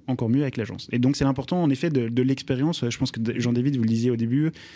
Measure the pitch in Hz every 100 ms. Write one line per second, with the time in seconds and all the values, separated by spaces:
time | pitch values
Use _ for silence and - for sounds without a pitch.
0 | - 123 113 131 139 123 104 98 - 120
1 | 127 143 139 135 131 180 160 131 175 135
2 | 113 120 131 131 - 127 151 170 120 -
3 | 131 120 113 113 120 120 135 135 113 113
4 | 120 117 117 135 160 - -